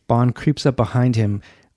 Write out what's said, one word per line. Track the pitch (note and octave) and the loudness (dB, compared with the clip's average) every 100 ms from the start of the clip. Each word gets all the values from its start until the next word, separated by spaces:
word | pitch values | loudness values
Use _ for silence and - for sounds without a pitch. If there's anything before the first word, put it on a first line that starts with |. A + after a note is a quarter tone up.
| - | -2
Bond | A#2+ B2 | 2 2
creeps | - - C#3+ D3 | 0 -2 0 0
up | B2+ | 0
behind | A2 B2 B2+ A2+ | 0 0 0 2
him, | G#2 G2+ - _ _ | 0 -2 -10 _ _